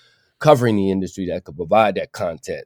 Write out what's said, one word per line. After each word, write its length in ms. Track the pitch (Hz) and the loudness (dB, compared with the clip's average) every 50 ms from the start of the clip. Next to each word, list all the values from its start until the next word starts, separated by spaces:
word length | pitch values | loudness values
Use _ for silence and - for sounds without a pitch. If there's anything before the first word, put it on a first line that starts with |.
| _ _ _ _ _ _ _ - | _ _ _ _ _ _ _ 0
covering 360 | - 156 151 123 123 120 107 | 4 4 4 6 4 2 2
the 140 | 101 98 95 | 2 0 0
industry 380 | 95 95 92 87 - - 95 87 | 0 -2 -4 -6 -8 -8 -8 -6
that 160 | 90 90 - | -6 -8 -10
could 120 | - 73 | -12 -12
provide 400 | 78 87 78 98 107 110 104 95 | -12 -4 2 2 4 4 2 0
that 160 | - 80 - | -4 -8 -10
content 540 | - - 101 87 80 80 - - 87 71 - | -8 -8 -8 -8 -8 -10 -10 -12 -12 -12 -12